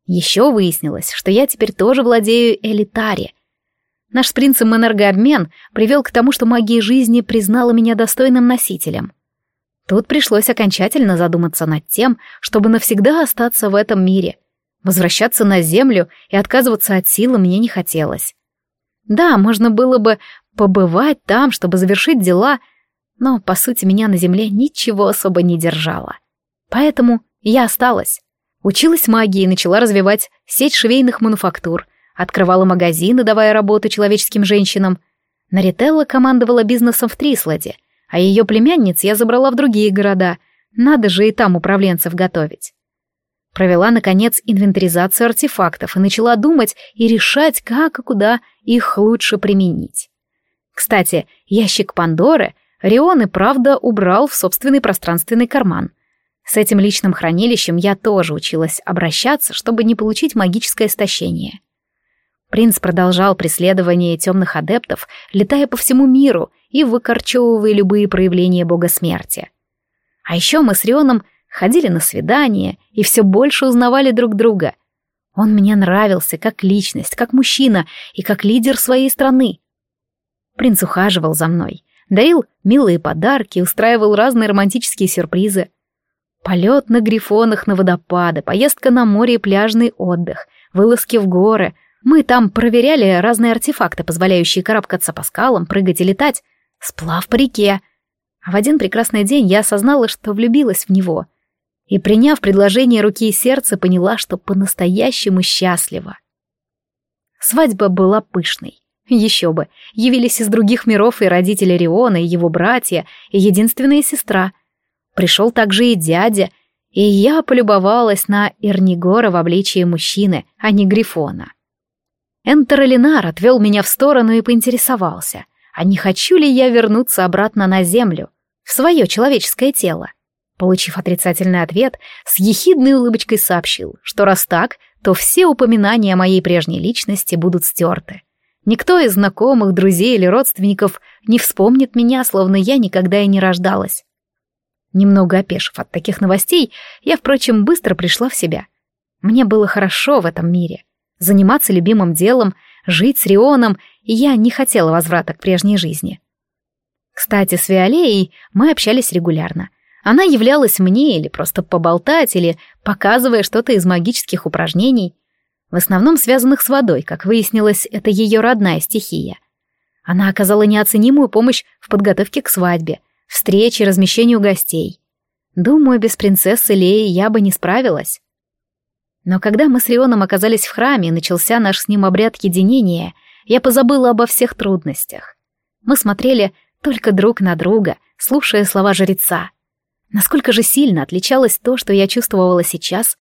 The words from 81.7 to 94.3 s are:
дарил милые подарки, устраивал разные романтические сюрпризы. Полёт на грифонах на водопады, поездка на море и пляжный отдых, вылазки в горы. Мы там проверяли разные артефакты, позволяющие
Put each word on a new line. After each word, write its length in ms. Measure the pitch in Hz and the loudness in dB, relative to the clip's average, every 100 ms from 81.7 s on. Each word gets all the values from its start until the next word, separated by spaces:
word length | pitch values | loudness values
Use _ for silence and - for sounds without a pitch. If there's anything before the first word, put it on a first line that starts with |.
| - _ _ - | -10 _ _ -2
дарил 360 | 196 277 339 - _ | 2 4 2 -2 _
милые 360 | 190 254 233 170 | 0 2 2 0
подарки, 600 | - 160 202 277 208 185 | -2 -4 -2 -2 -4 -4
устраивал 560 | 180 - 220 233 214 208 | -4 0 0 2 2 2
разные 320 | 240 240 214 | 2 0 -2
романтические 600 | 202 196 240 - - 190 | 0 0 -2 -6 -4 -4
сюрпризы. 600 | - 165 180 208 190 170 _ _ _ _ _ _ _ | -4 -4 -2 -2 -2 -6 _ _ _ _ _ _ _
Полёт 460 | - 180 190 277 - | -4 0 2 2 2
на 100 | 233 | 0
грифонах 680 | 220 220 - 208 226 214 - | 0 -2 0 0 0 0 -2
на 80 | 190 | 0
водопады, 680 | 185 175 - 180 175 160 | 0 -2 -4 -2 -2 -4
поездка 500 | - 190 277 - 269 | -4 0 0 0 0
на 140 | 247 233 | 2 2
море 300 | 202 247 233 | 2 2 0
и 20 | |
пляжный 560 | 202 196 214 220 233 - | 0 0 0 0 0 -2
отдых, 500 | 185 175 170 - - _ _ | -4 -4 -6 -10 -16 _ _
вылазки 440 | 180 214 240 - 233 | 0 2 2 0 -2
в 100 | 196 | 0
горы. 460 | 180 202 220 180 - _ _ | 0 2 0 -2 -6 _ _
Мы 200 | 254 311 | 2 2
там 260 | 254 247 214 | 4 2 2
проверяли 720 | 226 233 233 254 311 196 180 | 0 0 2 2 2 2 2
разные 320 | 202 226 233 | 0 2 0
артефакты, 500 | 226 254 294 180 - | 0 -4 -4 -4 -4
позволяющие 600 | 170 165 185 | -8 -2 0